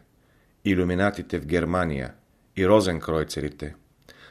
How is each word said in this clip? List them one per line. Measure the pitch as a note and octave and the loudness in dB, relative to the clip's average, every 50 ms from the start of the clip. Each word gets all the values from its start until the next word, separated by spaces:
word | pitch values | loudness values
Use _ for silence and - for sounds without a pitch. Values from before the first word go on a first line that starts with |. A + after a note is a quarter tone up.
| - _ _ _ _ _ _ _ _ _ _ _ - | -18 _ _ _ _ _ _ _ _ _ _ _ 0
илюминатите | G2+ F#2+ F2+ F2+ F2 F2+ F2+ G2 G2+ G2 - E2 - - E2+ | 0 2 2 2 2 2 2 0 0 0 -4 -6 -6 -6 -6
в | D2 | -4
Германия | D2 F2 E2+ E2 D#2+ F2+ F#2 F2 D#2+ D2 C2+ B1+ - - - _ _ _ _ _ _ _ | 0 0 0 0 0 0 0 0 -2 -2 -4 -6 -8 -12 -16 _ _ _ _ _ _ _
и | F#2+ F#2+ F#2 | 0 4 6
розенкройцерите | G#2+ G#2+ G2 F#2 E2+ D#2 - - D#2+ D#2+ D2+ - - D2 D2 D2 D2 - D2 D2 - - _ _ _ _ _ - - - - - | 6 6 6 4 -2 -4 -4 -2 -2 -2 -2 -4 -6 -6 -8 -8 -8 -10 -12 -12 -14 -16 _ _ _ _ _ -20 -20 -20 -20 -20